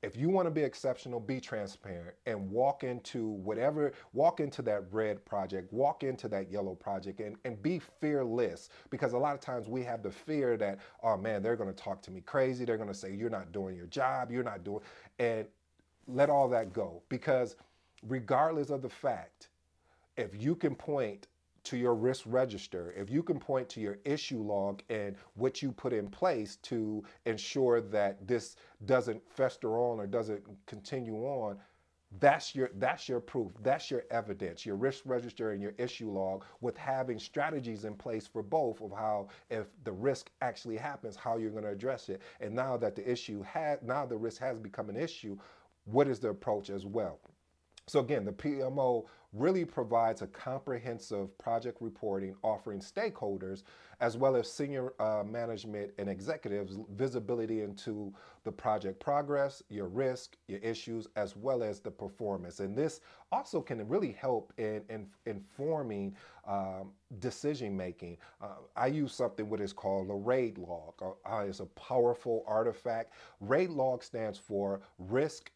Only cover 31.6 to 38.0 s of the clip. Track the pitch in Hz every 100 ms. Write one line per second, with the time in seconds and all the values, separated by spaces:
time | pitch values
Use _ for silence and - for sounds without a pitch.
31.6 | - _ _ _ _ 98 143 151 - 139
32.6 | 131 98 127 156 - 123 120 131 107 87
33.6 | 107 143 - 127 - 117 104 98 95 85
34.6 | 110 101 127 135 131 127 120 - 110 101
35.6 | 101 101 123 - 110 98 95 95 - -
36.6 | 120 - 131 131 131 113 - 151 147 156
37.6 | 120 107 107 101